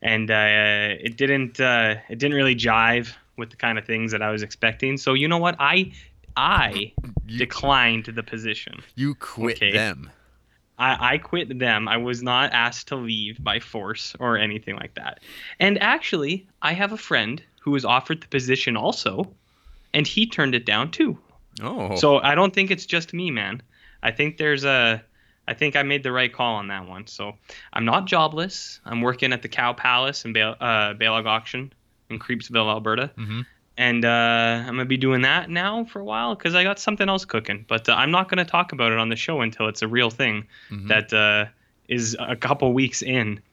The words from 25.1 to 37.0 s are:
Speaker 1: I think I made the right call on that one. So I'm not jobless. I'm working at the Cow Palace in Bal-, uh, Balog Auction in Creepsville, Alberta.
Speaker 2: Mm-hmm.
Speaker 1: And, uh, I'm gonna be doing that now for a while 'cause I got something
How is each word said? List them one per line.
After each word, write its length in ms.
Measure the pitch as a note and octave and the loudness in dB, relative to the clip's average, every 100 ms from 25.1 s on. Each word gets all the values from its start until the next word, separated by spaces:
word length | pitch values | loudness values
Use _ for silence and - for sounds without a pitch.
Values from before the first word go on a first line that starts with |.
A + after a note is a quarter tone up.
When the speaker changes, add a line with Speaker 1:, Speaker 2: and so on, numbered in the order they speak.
| _ _ _ - | _ _ _ -10
Speaker 1:
I 60 | |
think 220 | A#2+ D3+ C#3+ | -2 0 0
I 80 | |
made 180 | C#3 C#3+ | 0 -2
the 100 | C3 | -2
right 220 | B2+ B2 | 0 -2
call 220 | - A#2+ A2 | 0 -2 -2
on 140 | G2 | -6
that 180 | G2 F#2 | -10 -10
one. 180 | F2+ G#2+ | -14 -16
So 300 | - G#2 G2+ _ - - | -12 -12 -12 _ -20 -8
I'm 140 | - A2+ | -2 2
not 220 | - F#3 | 2 2
jobless. 720 | F3+ D#3 D#3 F3+ - - - - | 2 2 0 -6 -8 -14 -16 -8
I'm 160 | A#2 | -2
working 300 | A#2+ B2 C3+ | -2 0 0
at 100 | B2 | -2
the 60 | A2+ | -4
Cow 240 | - B2 | -2 -2
Palace 520 | B2 B2+ B2 C3 C#3 A#2 | 0 2 2 0 -4 -2
in 80 | |
Bal-, 220 | A2+ A2 A2 | 0 0 0
uh, 360 | B2 A2+ G#2 G#2 | 0 2 2 2
Balog 320 | A2 A2 A2 | 2 2 2
Auction 440 | A2 - B2+ C3+ _ _ _ _ | -2 -2 -10 -10 _ _ _ _
in 80 | A2+ | -12
Creepsville, 500 | - A#2+ - A#2 A2 | -6 -6 -2 0 0
Alberta. 400 | A2 A2 A2+ C#3 - | 0 0 -2 -2 -8
Speaker 2:
Mm-hmm. 260 | A2 A2 B2 _ _ - | -8 -6 -8 _ _ -2
Speaker 1:
And, 260 | B2 A#2+ | 2 4
uh, 40 | A#2 A#2 A#2 A#2 A#2 A#2 B2 | 4 4 4 4 2 0 -2
I'm 0 | B2 | -4
gonna 100 | B2+ | -2
be 120 | C3 | 0
doing 240 | C3 C3 | 2 4
that 300 | C3 D#3+ E3+ | 4 2 0
now 340 | E3+ F#3+ A3 A3+ | -4 -2 -4 -6
for 140 | - | -10
a 40 | |
while 320 | G3+ - A#3+ G#3 | -6 -4 -2 -2
'cause 200 | E3+ F3 | 0 2
I 80 | |
got 160 | F#3 G3 | 2 0
something 280 | - G#3 | -2 0